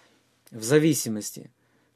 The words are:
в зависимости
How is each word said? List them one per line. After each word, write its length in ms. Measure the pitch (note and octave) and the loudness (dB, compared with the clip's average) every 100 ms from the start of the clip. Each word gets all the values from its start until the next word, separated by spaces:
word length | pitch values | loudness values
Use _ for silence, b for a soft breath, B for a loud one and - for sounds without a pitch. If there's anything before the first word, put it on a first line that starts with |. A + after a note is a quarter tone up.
| b b b b b | b b b b b
в 120 | A2+ | -10
зависимости 880 | A2+ D3+ D#3+ C3+ A#2 G#2+ - - - _ _ _ _ | 2 4 4 0 -2 -6 -8 -14 -20 _ _ _ _